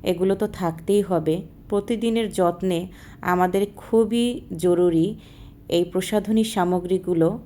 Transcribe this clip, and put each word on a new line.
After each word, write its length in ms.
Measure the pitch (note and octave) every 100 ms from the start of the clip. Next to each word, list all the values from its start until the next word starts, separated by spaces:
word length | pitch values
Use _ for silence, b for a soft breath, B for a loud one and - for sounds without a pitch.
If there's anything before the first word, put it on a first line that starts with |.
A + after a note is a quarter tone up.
| -
এগুলো 240 | F3 F#3+ G3
তো 40 | G#3+ -
থাকতেই 420 | F3 E3 - G3+ F#3+
হবে। 240 | F3 D#3 E3+ - - -
প্রতিদিনের 580 | G3+ G3+ A3+ A#3 A3+ G#3+ -
যত্নে 420 | F3 F3 F#3+ E3+ F3+ B B B -
আমাদের 300 | F3+ F3+ F#3+ G3+ -
খুবই 440 | - A3+ G#3+ A#3 A#3+ A#3+ - E3+
জরুরি 420 | F3+ F3 F3 E3 F3+ A3 B B B B - F3
এই 80 | F3
প্রসাধনী 520 | F#3 F#3 G#3+ G#3 A3 A3
সামগ্রীগুলো 760 | G3 F3+ F3+ F3 F#3 F#3 E3+ D#3+ A3